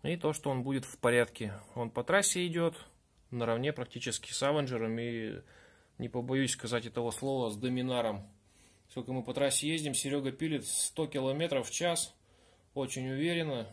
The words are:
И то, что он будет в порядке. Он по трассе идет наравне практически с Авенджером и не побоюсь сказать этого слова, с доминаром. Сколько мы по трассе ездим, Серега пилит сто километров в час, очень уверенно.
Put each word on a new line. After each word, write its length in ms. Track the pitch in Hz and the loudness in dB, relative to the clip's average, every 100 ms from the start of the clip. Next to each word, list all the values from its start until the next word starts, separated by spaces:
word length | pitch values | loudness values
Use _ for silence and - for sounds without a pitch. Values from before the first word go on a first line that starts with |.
И 140 | 143 170 | -2 0
то, 160 | 156 | 0
что 180 | 151 139 | 0 0
он 120 | 131 | 0
будет 220 | 127 135 | 0 -2
в 140 | - - | -2 2
порядке. 560 | 120 120 117 - 107 101 - | 6 6 4 0 -8 -8 -10
Он 160 | 120 117 | -6 -4
по 140 | 123 | -4
трассе 420 | 120 190 196 180 180 | 2 4 4 2 0
идет 300 | 170 165 165 - _ _ _ _ | 2 0 -2 -18 _ _ _ _
наравне 420 | 123 117 117 139 | -2 2 2 0
практически 600 | 147 120 123 123 - - | -2 -8 -6 -4 -4 -6
с 100 | - | 0
Авенджером 560 | 139 151 135 120 113 113 | 2 2 0 0 0 -2
и 420 | 120 117 110 - - - - - _ - | -2 -4 -6 -8 -14 -20 -20 -20 _ -8
не 80 | 120 | -4
побоюсь 440 | 123 123 135 131 | -4 0 2 2
сказать 340 | - 113 117 113 | 0 -2 -2 -2
этого 240 | 120 117 | -2 -2
слова, 400 | - 139 135 117 | -2 0 0 0
с 60 | 104 | -2
доминаром. 720 | 127 127 127 123 113 101 98 - _ - - - _ | -2 0 0 2 0 -2 -8 -20 _ -20 -20 -20 _
Сколько 240 | - 123 | -8 -4
мы 100 | 127 | -4
по 120 | 120 | -4
трассе 340 | 127 139 - 147 | 2 4 4 2
ездим, 260 | 160 147 | 0 0
Серега 380 | 127 143 143 135 | 0 0 0 0
пилит 340 | 131 160 151 - | -2 0 0 0
сто 400 | - - - 156 | 0 0 0 -2
километров 640 | 143 131 143 165 139 117 | 0 0 0 2 0 0
в 20 | |
час, 440 | - 170 165 - - _ - - _ _ | 0 2 2 -2 -8 _ -20 -20 _ _
очень 340 | 139 131 131 131 | -4 -2 -2 -2
уверенно. 600 | 135 165 170 156 127 107 | 0 2 2 0 -2 -4